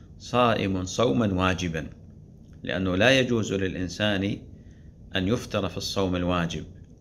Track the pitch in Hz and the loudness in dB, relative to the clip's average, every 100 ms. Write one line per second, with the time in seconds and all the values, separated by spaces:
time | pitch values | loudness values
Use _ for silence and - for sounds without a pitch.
0 | - - - 123 117 107 98 92 92 - | -20 -20 -2 2 4 4 0 -2 -4 0
1 | 123 131 107 90 92 87 87 80 71 - | 2 4 2 4 2 2 -2 -4 -8 -14
2 | - - - - - - - 82 92 92 | -20 -20 -20 -20 -20 -14 -6 -2 0 4
3 | 120 135 120 113 101 98 95 73 90 85 | 6 6 4 0 0 -2 -2 -4 -6 -2
4 | 107 98 98 - - - - - - - | 0 0 -2 -4 -10 -20 -20 -20 -20 -20
5 | - 95 92 120 - 104 92 98 - 101 | -6 -2 0 -2 -2 -4 -4 -6 -6 -2
6 | 92 90 87 90 85 80 - - - - | 0 0 0 0 0 -4 -10 -18 -20 -20